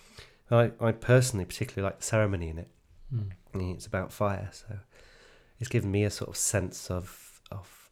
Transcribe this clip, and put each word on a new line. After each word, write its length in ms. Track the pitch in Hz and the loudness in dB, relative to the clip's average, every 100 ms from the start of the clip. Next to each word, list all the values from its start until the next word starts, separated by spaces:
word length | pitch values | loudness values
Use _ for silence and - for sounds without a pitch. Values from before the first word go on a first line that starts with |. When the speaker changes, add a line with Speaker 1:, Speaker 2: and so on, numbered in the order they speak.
| - - - _ - | -20 -20 -20 _ 4
Speaker 1:
I, 200 | 117 117 - | 6 6 4
I 140 | 113 | 0
personally 540 | 113 - 127 123 101 87 | 0 6 6 6 0 -4
particularly 380 | - 123 - | -6 -6 -2
like 140 | 98 - | -4 -4
the 60 | |
ceremony 460 | - 110 104 92 82 | 0 2 2 0 -4
in 80 | 80 | -8
it. 100 | 85 _ _ - - | -10 _ _ -20 -6
Speaker 2:
Mm. 180 | 120 98 92 - | -6 -6 -10 -8
Speaker 1:
I 60 | 95 | -4
mean, 160 | 92 | -4
it's 120 | 87 - | -6 -4
about 260 | 95 92 | -4 -4
fire, 380 | - 101 95 98 | 0 0 0 -6
so 260 | - - 101 - - - - - - _ - | -12 -14 -14 -14 -20 -20 -20 -20 -20 _ -12
it's 120 | 117 | -2
given 200 | 117 98 | 0 2
me 140 | 101 | 2
a 60 | 104 | 2
sort 180 | - - | 0 -8
of 80 | - | -4
sense 540 | - 101 90 - - | 0 0 -2 -6 -6
of, 500 | 90 90 - - - - | -6 -6 -16 -20 -20 -14
of, 400 | 98 - - - | -12 -12 -20 -20